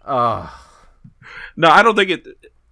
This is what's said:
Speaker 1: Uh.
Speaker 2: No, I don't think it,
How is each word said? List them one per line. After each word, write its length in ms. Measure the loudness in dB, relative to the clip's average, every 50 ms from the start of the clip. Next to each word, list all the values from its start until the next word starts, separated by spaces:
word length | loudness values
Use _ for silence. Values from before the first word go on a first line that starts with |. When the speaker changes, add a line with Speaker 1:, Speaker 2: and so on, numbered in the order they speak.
| _
Speaker 1:
Uh. 440 | -8 -6 -4 -4 -4 -6 -8 -12 -16 -20 -20 -20 _ _ _ _ _ _ _ -20 -20 _ _ -20 -20 -20 -20 -20 -18 -6
Speaker 2:
No, 120 | 0 2 4
I 160 | 4 4 4
don't 100 | 4 2
think 160 | 0 -2 -2
it, 160 | -4 -8 -10 -16 -20 _ -20 -20 _ _ _ _